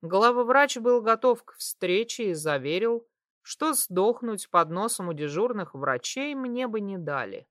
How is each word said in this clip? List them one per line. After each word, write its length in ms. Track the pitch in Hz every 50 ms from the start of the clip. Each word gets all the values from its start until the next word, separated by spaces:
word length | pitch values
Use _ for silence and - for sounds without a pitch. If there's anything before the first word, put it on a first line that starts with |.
Главврач 760 | - 165 170 196 214 240 247 240 247 233 262 277 285 277 - 254
был 240 | 226 240 247 240
готов 420 | 214 220 226 220 - 254 240 233 -
к 100 | - -
встрече 760 | - - - - _ - 180 180 196 233 233 - - 233 202
и 20 | 170
заверил, 760 | 156 151 156 147 139 127 139 156 185 214 226 233 233 233 _ _ _ _ _ _ _
что 320 | _ - - _ 302 320 302
сдохнуть 760 | 254 - - 180 180 190 214 240 233 - 233 220 196 - -
под 200 | - 175 165 156
носом 400 | 165 180 202 233 220 - 190 175
у 40 | 165
дежурных 600 | 147 147 147 143 165 208 254 247 214 180 - -
врачей 640 | 139 135 139 135 - - - - 254 277 294 294
мне 320 | 269 262 247 240 247 254 247
бы 140 | 214 220
не 160 | 208 196 196 185
дали. 500 | 170 147 143 135 120 101 98 - - _